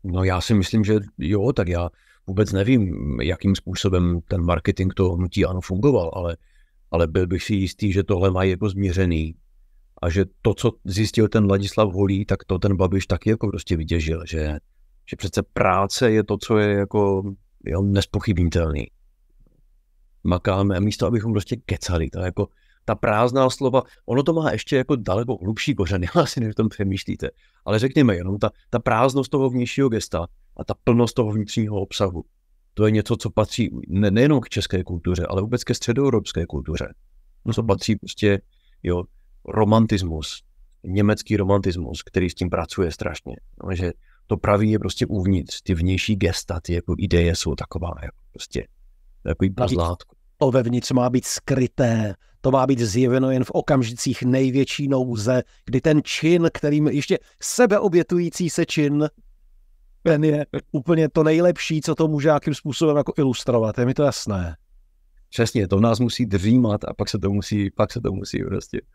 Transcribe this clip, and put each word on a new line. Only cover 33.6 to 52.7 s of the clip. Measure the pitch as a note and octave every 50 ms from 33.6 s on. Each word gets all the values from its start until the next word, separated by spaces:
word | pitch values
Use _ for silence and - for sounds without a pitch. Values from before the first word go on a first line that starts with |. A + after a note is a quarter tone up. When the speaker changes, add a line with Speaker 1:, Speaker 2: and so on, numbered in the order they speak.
| A2+ - - B1 -
Speaker 1:
ne-, | - D2+ G2 G#2+ G2+
nejenom | F#2+ A2+ C3 D3 D3+ B2+
k | A2+ -
české | - A2+ - - - F#2 F2+
kultuře, | - F2+ E2+ - F2+ F2+ E2+ F2
ale | - - F#2+
vůbec | G2+ A2 B2 A#2+ -
ke | - A#2+
středoevropské | - - - A#2 C3 C#3+ C#3 A#2 G#2+ F#2 - - E2 E2+
kultuře. | - - C#2+ C2 - D#2 - - - - _ _ _ _ - _ _ _ _ _ - A2
Co | -
Speaker 2:
Mhm. | A2+
Speaker 1:
patří | A2+ G2 - - - G#2+
prostě, | G#2 - F#2+ - - - G#2 G2 G2 _ _ _ _ _ _ - _ -
jo, | F2 F2 F2 F2+ - _ - _ _ - - _
romantismus, | - - G#2+ A2 G2+ G#2+ A2+ A2+ G#2+ A2 F#2+ F#2 E2+ D#2+ D#2 D2+ - - - _ _ _ - - _ _ _ -
německý | F2+ F#2 G2+ G#2 G2+ G#2+ - - - G#2+
romantismus, | G2 G2 F#2 G2+ G2+ G2 G2 F2 F2+ E2 A#1 - - -
který | - - G2 F#2 F2
s | -
tím | - F#2 F2
pracuje | E2+ E2+ E2 - - - F#2 E2
strašně. | D2+ - - E2+ D#2 - _ C2+ - - - - - - -
No, | - F#2+
že | E2+ F#2 F2 - - _ _ _ _ _
to | _ A2
pravý | F2+ - A2 G#2 G2+ A2 G#2+
je | G#2+ G#2
prostě | - F2+ - - A#2+
uvnitř, | - - G2+ F2+ G2 F#2+ F2+ - - - - _
ty | - F#2
vnější | E2 E2+ F2+ F#2+ F#2 - - A2
gesta, | F#2+ G2 F2 F#2 - - - E2+ E2+
ty | - - E2+
jako | F2 - - E2+
ideje | - - F#2 F2 E2+ E2+ E2+ E2
jsou | - - D#2+ C#2
taková, | - - - - E2+ F2 E2+ D#2+ -
jako | D2+ - - _ _ _
prostě, | _ - - - - B1 - _ _ _ - - _ _ _ - - - -
takový | - - - F#2+ F#2+ F#2+
Speaker 2:
Navíc | - - - C3
Speaker 1:
pozlátko. | - E2 E2 F2 - - _ _ _ _ _ _
Speaker 2:
to | _ D3 C3+
vevnitř | A#2 C3+ A2+ A#2 A#2+ B2 - -
má | C3 B2+ B2 B2+
být | B2 B2+ -
skryté, | - - - _ - C#3 C3 B2+ A#2+ _ - C3+ A#2 A2+ A2+ G#2+ G#2 F#2+ _ _ _ _ _
to | - C#3+
má | C3 C3+ B2+
být | C3+